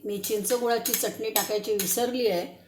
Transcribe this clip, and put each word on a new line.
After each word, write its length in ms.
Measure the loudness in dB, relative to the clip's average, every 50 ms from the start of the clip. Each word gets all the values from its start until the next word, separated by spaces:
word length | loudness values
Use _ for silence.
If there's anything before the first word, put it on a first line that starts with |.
| -4
मी 120 | -4 -4
चिंचगुळाची 760 | -4 -2 -2 -2 0 0 0 0 0 2 2 0 0 0 0 0
चटणी 360 | 0 -2 -4 -4 -4 -6 0
टाकायची 440 | 2 2 2 2 -2 -2 0 0 0
विसरली 540 | 0 0 0 2 2 2 2 2 2 2
आहे, 180 | 2 2 2 -2 -4 -10 -18 -20